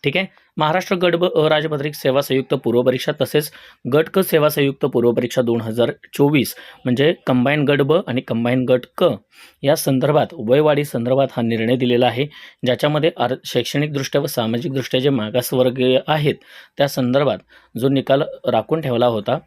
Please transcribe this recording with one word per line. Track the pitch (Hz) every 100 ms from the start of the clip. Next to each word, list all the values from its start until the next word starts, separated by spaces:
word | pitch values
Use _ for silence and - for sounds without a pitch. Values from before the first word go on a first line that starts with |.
ठीक | 147 139
आहे, | 190 _ _ -
महाराष्ट्र | 151 175 180 190
गट | 175
ब | 170
अ | 175 - 156
राजपत्रित | 156 156 151 147
सेवा | 147 139 131
संयुक्त | 143 131 135
पूर्व | 139 120 117
परीक्षा | 127 127 - 147
तसेच | 131 151 151 - - _ 123
गट | 143 160
क | 196
सेवा | 185 165 151
संयुक्त | 147 139 135
पूर्व | 139 127 120
परीक्षा | 120 120 131
दोन | 120 117
हजार | 113 113 117
चोवीस | - - - 143 151 104 - - -
म्हणजे | 131 123 147 190 -
कंबाईन | 127 123 151
गट | 139 143
ब | 139 160 -
आणि | 123
कंबाईन | - 117 117 127 127
गट | 127 - -
क | 175 107 _ _ - _
या | - 156
संदर्भात | - 135 139 143 110
वयवाढी | - 107 135 151 147
संदर्भात | 147 127 117 131 135 -
हा |
निर्णय | 117 113 113 127
दिलेला | 123 120 123
आहे, | 117 147 - - _
ज्याच्यामध्ये | 123 120 147 151 156 -
आर-, | 123 131
शैक्षणिकदृष्ट्या | - 127 120 147 151 143 135 143
व | 147
सामाजिकदृष्ट्या | - 113 117 147 135 120 131
जे | 139
मागासवर्गीय | 135 107 123 - 131 127 127 127 127 -
आहेत | 156 151 - _ - - -
त्या | 143
संदर्भात | - 127 131 139 95 _ - _ 113
जो | 131
निकाल | 135 - 139 151 - -
राखून | 117 107 160
ठेवला | 156 117 123
होता | 110 101 139